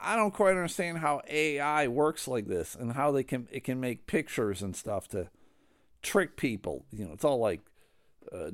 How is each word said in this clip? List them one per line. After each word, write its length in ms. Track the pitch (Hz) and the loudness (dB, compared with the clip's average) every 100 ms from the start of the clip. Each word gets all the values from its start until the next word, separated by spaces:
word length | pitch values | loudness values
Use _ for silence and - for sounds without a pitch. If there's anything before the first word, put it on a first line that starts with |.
I 140 | 165 220 | 0 2
don't 180 | 208 | 2
quite 180 | - 196 | 6 6
understand 480 | 185 170 - 175 165 | 6 2 -2 -4 0
how 220 | 151 143 - | 0 0 0
A 320 | 151 156 143 | 0 2 2
I 280 | 147 151 139 | 2 2 2
works 400 | 123 156 160 - | 4 2 2 -4
like 200 | 127 98 | -4 0
this 280 | 92 78 - | -2 -2 -6
and 180 | 120 | -4
how 180 | 123 147 | 0 2
they 120 | 139 | 2
can, 240 | 131 131 117 | 0 -4 -6
it 120 | 127 | -8
can 160 | - 127 | -4 -4
make 280 | 127 113 - | -4 -6 -2
pictures 540 | 185 - - 107 92 | -2 -2 0 0 -2
and 140 | 98 90 | -6 -6
stuff 320 | - 101 - | -6 -6 -6
to 200 | 101 87 _ - _ _ _ _ _ | -6 -8 _ -20 _ _ _ _ _
trick 360 | - 202 165 - | 0 2 2 0
people. 480 | 135 104 87 69 - | -2 -2 -6 -8 -10
You 140 | 107 92 | -10 -10
know, 80 | |
it's 120 | 76 151 | -2 2
all, 140 | 127 | 4
like, 220 | 110 90 - _ _ _ _ _ - | 2 0 -6 _ _ _ _ _ -14
uh, 180 | - - | -8 -8